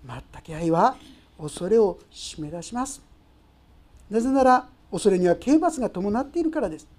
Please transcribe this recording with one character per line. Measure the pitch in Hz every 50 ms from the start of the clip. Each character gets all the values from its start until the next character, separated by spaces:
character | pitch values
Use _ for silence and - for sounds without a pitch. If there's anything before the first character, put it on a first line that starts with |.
| -
全 | 131 120 120 - _ - - -
く | - 160
愛 | 151 170 165
は | 160 165 190 247 262 - - - - _ _ _ _ _
恐 | 160 151 - - 175 185
れ | 214 233
を | 220 196 170 - - _
締 | _ - - - - - 156
め | 147
出 | 156 175 165
し | - -
ま | 240 254
す。 | 277 - - _ _ _ _ _ _ _ _ _ _ _ _ _ _ _ _ _ _ _ - _ -
な | 202 220
ぜ | 233 262
な | 269 277 262
ら、 | 254 254 247 - - - _ _ _
恐 | - 180 - 208
れ | 190 180
に | 180 175
は | 170
刑 | 170 - 240 285 311
罰 | 320 349 320 262
が | 247 202
伴 | - 185 185 202 208 233
っ | 277
て | 277 - 339
い | 339
る | 320
か | 320 311
ら | 254 185
で | 156 151
す。 | - _ -